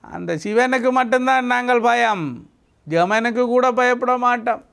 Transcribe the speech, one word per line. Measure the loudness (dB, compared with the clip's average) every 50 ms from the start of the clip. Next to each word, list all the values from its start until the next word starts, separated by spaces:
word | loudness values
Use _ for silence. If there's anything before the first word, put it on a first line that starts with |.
அந்த | _ -14 -14 -12 -6 -6 -6
சிவனுக்கு | -6 -6 -2 0 2 2 2 0 0 0 0
மட்டும்தான் | 0 0 0 2 0 0 2 2 0 0 0
நாங்கள் | 0 -2 -2 0 0 0 2
பயம், | 2 2 2 2 2 0 0 -2 -4 -6 -8 -10 -16 -20 _ _ _ _ _ _ _ -4
ஜமனுக்கு | 0 0 2 2 2 0 0 0 0 0 0
கூட | 2 2 2 2 2
பயப்பட | 2 2 2 2 0 0 0 -2 0 0
மாட்டோம். | 2 0 0 0 -2 -4 -4 -4 -6 _